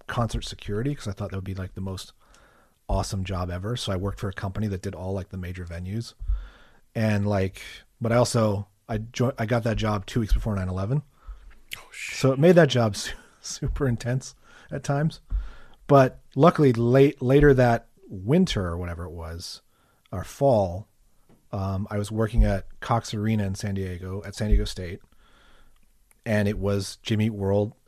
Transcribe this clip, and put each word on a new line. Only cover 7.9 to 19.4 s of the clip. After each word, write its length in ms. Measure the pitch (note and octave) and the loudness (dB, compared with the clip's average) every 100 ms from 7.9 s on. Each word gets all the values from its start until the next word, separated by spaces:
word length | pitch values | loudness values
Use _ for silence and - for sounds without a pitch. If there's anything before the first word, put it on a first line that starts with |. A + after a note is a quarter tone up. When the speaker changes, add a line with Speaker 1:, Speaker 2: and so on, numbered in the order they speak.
| - | -6
Speaker 1:
but 100 | A#2 | 2
I 60 | A#2+ | 2
also, 520 | A#2+ A#2+ G#2+ G2+ - _ - | 4 4 2 0 -6 _ -8
I 100 | G#2+ | -8
jo-, 360 | A#2 - B2 - | -6 -2 -2 0
I 60 | |
got 200 | A2 A#2+ | -2 0
that 120 | A2+ G#2 | 0 0
job 300 | A2 G#2 - | 0 -2 -2
two 140 | B2 | -2
weeks 120 | G#2+ | 2
before 240 | - A#2 G2 | 0 0 -2
nine 140 | F#2 | -2
eleven. 320 | F#2 G2 D3 - _ - - - - - - | -4 -2 -4 -4 _ -18 -18 -18 -20 -16 -16
Speaker 2:
Oh, 120 | - | -16
shit. 260 | - - - | -14 -12 0
Speaker 1:
So 140 | C3 | 0
it 60 | C3+ | 6
made 160 | E3 F3 | 8 8
that 140 | D3 | 6
job 260 | B2 A2 G2+ | 4 0 -2
<laughs> 0 | |
su-, 160 | - - - _ | -8 -12 -18 _
super 440 | - - C#3 - C3+ | -14 -6 -6 -2 -2
intense 480 | A2+ A#2+ C3 - - _ - - | -2 -2 -4 -6 -20 _ -20 -14
at 120 | C#3 | -10
times. 380 | - C#3+ D#3+ - - - - - - - - | -4 0 -2 -4 -6 -6 -6 -14 -20 -14 6
But 340 | C#3 - - - | 6 6 2 -8
luckily, 380 | C3+ E3 - C#3 | 4 6 6 4
late, 480 | A2+ A#2+ C3+ C#3 - | 4 4 6 6 4
later 320 | B2 C#3+ D3 | 4 6 8
that 360 | B2+ A#2+ A#2 - _ C#4 | 8 6 2 -2 _ -16
winter 580 | G2 G2+ F3 F#3 G#2 F2+ | -8 2 2 4 0 -2
or 120 | E2+ | -4
whatever 260 | F2 E2+ | -6 -8
it 80 | E2+ | -10
was, 480 | E2 E2 E2+ | -12 -12 -12